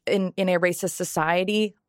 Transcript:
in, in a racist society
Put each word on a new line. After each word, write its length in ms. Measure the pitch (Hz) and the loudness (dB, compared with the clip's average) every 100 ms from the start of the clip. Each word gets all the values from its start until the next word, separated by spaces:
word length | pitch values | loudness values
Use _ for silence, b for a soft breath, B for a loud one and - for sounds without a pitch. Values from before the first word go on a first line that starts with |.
| - | -2
in, 280 | 196 185 - | 0 0 0
in 120 | 185 | 0
a 100 | 180 | 2
racist 320 | 180 170 180 - | 2 0 -4 -4
society 800 | 180 - 156 175 185 214 214 - | -6 -2 0 0 0 0 -2 -4